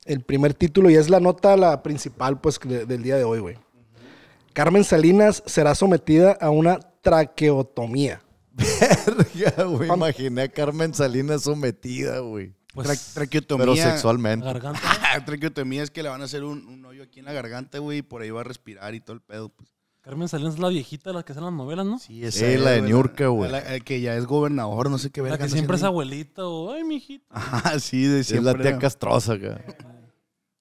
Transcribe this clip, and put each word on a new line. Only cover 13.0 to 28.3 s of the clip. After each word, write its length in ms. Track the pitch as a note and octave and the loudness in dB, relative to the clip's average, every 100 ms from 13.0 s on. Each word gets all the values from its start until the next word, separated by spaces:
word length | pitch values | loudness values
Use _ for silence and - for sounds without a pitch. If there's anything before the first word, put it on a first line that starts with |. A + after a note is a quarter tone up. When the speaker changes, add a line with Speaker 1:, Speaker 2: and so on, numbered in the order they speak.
| - | -8
Speaker 4:
traqueotomía. 500 | D3+ C#3+ D3+ - C#3 B2+ | -10 -6 -4 -2 0 2
Speaker 2:
Pero 100 | D3+ | 4
sexualmente. 680 | E3 D#3 A2+ B2 A2 A2+ | 2 2 0 0 0 -4
Speaker 3:
garganta. 360 | C3 B2 C#3 D3 | -4 -8 -10 -6
Speaker 4:
<laughs> 440 | - - G#3 D3+ | -2 0 0 -2
Traqueotomía 600 | C3 D3 D#3 C#3+ C3 C3+ | -4 -6 -6 -6 -6 -6
es 80 | D3 | -8
que 100 | E3 | -8
le 60 | D3 | -10
van 140 | C3 | -10
a 20 | |
hacer 180 | C3+ D3 | -10 -10
un, 240 | D3 D3 G#2+ | -10 -12 -16
un 180 | C3 | -20
hoyo 200 | B2+ C3+ | -20 -20
aquí 160 | C3 _ | -20 _
en 60 | C3+ | -14
la 60 | |
garganta, 460 | D3 A#2 A#2+ C3 C#3+ | -12 -10 -12 -12 -10
güey, 200 | D3 D3 | -8 -8
y 40 | |
por 200 | C3+ A#2+ | -10 -12
ahí 80 | A2 | -10
va 100 | A2+ | -10
a 40 | |
respirar 520 | B2 B2 - G2 G#2 A2+ | -12 -14 -20 -16 -14 -14
y 40 | |
todo 140 | - | -14
el 80 | A2+ | -20
pedo, 260 | _ G#2+ A2 | _ -16 -16
pues. 200 | - _ _ _ _ | -18 _ _ _ _
Speaker 3:
Carmen 260 | C3+ C#3+ F3 | -14 -10 -8
Salinas 260 | D#3+ D#3+ | -6 -6
es 40 | D#3 | -4
la 80 | F3+ | -2
viejita 400 | F3 B2+ D3+ F#3+ | -2 -6 -12 -12
de 40 | |
las 80 | F3+ | -12
que 60 | D#3+ | -12
hacen 120 | C#3 | -12
las 80 | F3 | -10
novelas, 340 | E3 C3 E3+ G3 | -10 -8 -6 -6
¿no? 140 | B3 | -6
Speaker 4:
Sí, 240 | - A2+ | -10 -12
esa 160 | A#2 G#2 | -8 -2
Speaker 2:
Sí, 40 | A#2 | 2
Speaker 4:
es, 140 | C3 | 2
Speaker 2:
la 100 | C3+ | 4
de 80 | A#2+ | 2
Speaker 4:
güey, 100 | G#2 | 4
Speaker 2:
Niurka, 320 | A#2+ C3 - | 4 2 0
Speaker 4:
la, 60 | C3+ | 0
Speaker 2:
güey. 200 | A#2 F#2 | 0 -2
Speaker 4:
la, 80 | C3+ | -4
la 160 | C3+ C3 | -6 -10
que 200 | B2 C3 | -6 -6
ya 160 | A#2+ A#2 | -4 -4
es 100 | A#2+ | -2
gobernador, 640 | D3 D3 C#3+ G#2+ G#2+ C#3 | 0 0 -2 -4 -2 -2
no 80 | C3+ | -2
sé 120 | C#3 | -6
qué 100 | C#3+ | -6
Speaker 3:
La 40 | C3 | -6
Speaker 4:
verga 120 | - | -4
Speaker 3:
que 60 | |
Speaker 4:
anda 80 | C#3+ | -2
Speaker 3:
siempre 220 | D3+ D3 F3+ | -2 0 0
es 60 | |
Speaker 4:
haciendo 160 | G3 F3 | 0 -2
ahí. 40 | |
Speaker 3:
abuelita, 400 | C3 C#3 D3+ - F#3 | -4 -8 -12 -12 -10
o, 260 | E3 F3 | -8 -8
"Ay, 100 | D4+ | -8
mijita". 420 | D#4+ D4 - C#4 _ | -6 -8 -10 -20 _
Speaker 4:
Ajá, 480 | A2+ C3 B2 E3+ D3+ | -12 -8 -4 -2 -4
sí, 240 | - B2+ C3+ | -4 0 2
de 140 | C#3 | 2
Speaker 2:
Es 100 | B2 | 0